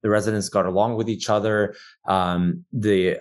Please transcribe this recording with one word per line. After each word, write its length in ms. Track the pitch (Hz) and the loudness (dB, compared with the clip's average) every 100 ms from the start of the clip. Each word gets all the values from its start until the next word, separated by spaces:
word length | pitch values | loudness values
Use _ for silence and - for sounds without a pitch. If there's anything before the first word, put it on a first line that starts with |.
the 80 | 107 | 0
residents 380 | 107 104 107 95 | 0 2 -2 -2
got 180 | 101 90 | 0 0
along 300 | 92 113 113 | 0 0 0
with 120 | 113 | -4
each 220 | 107 - | -4 -2
other. 460 | 107 110 107 104 - - _ - | 0 2 0 0 -4 -20 _ -2
Um, 560 | 95 90 87 87 87 - | 0 0 0 -2 -2 -6
the, 460 | 123 104 95 90 - | -4 2 2 2 -2